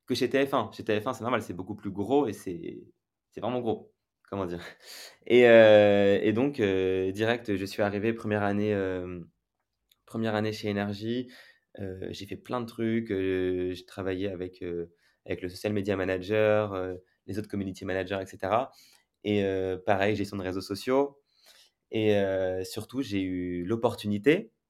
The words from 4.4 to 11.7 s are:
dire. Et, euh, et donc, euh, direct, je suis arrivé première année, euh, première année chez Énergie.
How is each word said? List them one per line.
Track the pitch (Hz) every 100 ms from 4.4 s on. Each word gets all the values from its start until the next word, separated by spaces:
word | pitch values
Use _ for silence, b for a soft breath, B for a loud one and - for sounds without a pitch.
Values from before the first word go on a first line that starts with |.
| 92
dire. | 85 - B B B B B -
Et, | 120 120
euh, | 113 110 107 104 101 101 98
et | 107
donc, | 107 143 143
euh, | 101 95 92 95 95
direct, | 101 110 120 113 98
je |
suis | 98 -
arrivé | 101 101 110
première | 117 107 104
année, | 101 101 107
euh, | 101 95 92 90 90 82 _ _ _ _ _ _ _ -
première | 117 113 107
année | 107
chez | 107 107
Énergie. | 101 104 101 110 123 123 B B B B